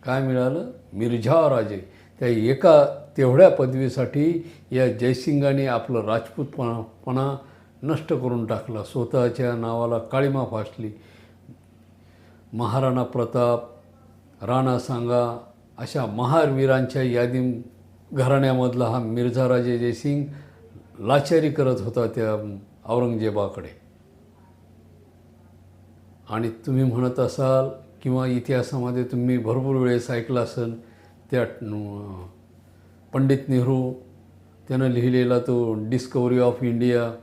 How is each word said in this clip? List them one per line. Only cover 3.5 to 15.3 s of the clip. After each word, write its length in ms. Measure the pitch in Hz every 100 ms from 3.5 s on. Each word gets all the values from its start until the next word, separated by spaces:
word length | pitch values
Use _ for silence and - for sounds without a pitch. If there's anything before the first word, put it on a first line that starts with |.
| - 131 131 131 - 123 143 156 170 - - -
या 200 | 127 127
जयसिंगाने 760 | 110 120 127 - 147 139 139 135
आपलं 380 | 120 - 120
राजपूतपणा, 800 | 104 113 - - 147 - 123 117 113 - -
पणा 300 | 127 135 135 - - - -
नष्ट 300 | 139 156 -
करून 340 | 151 127 120 113
टाकला. 380 | 110 - 110
स्वतःच्या 680 | 98 135 117 135 123 120 123
नावाला 440 | 117 113 117 117 117
काळिमा 460 | 113 131 139 135
फासली. 460 | 117 110 104 - 110 104 - - - - - - _ _ - - - - - - -
महाराणा 500 | 113 113 123 135 127
प्रताप, 600 | 123 127 117 123 120 120 - - - - - - - -
राणा 340 | 101 127 131 123
सांगा 600 | 123 120 120 123 120